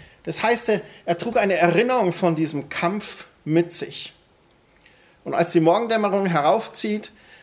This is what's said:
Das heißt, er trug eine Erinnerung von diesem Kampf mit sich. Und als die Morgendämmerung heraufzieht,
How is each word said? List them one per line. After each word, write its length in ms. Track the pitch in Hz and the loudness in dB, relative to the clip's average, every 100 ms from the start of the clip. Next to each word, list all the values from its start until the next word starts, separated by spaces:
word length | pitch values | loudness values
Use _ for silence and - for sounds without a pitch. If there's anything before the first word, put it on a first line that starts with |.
| - _ | -20 _
Das 200 | - - | -6 -2
heißt, 300 | 220 233 - 202 - - | 0 2 2 0 -2 -12
er 140 | - 170 | -4 -4
trug 180 | 233 226 | 0 0
eine 200 | 202 170 | 2 2
Erinnerung 580 | 170 170 240 254 180 | 4 4 2 2 0
von 200 | - 180 | 0 0
diesem 360 | 156 160 143 139 | 0 -2 -4 -8
Kampf 560 | - 175 208 - - - _ | -4 -2 -2 -4 -6 -10 _
mit 280 | 147 160 170 | 0 0 2
sich. 420 | - - - - - _ _ _ _ _ _ _ _ _ _ | -2 -4 -10 -12 -16 _ _ _ _ _ _ _ _ _ _
Und 100 | - | -8
als 180 | 139 165 | -2 2
die 80 | 170 | 4
Morgendämmerung 640 | 160 196 233 226 202 196 | 4 2 0 0 0 0
heraufzieht, 880 | 196 165 147 196 - - 214 208 - - - - | 0 0 2 0 0 -4 -2 -4 -6 -20 -20 -20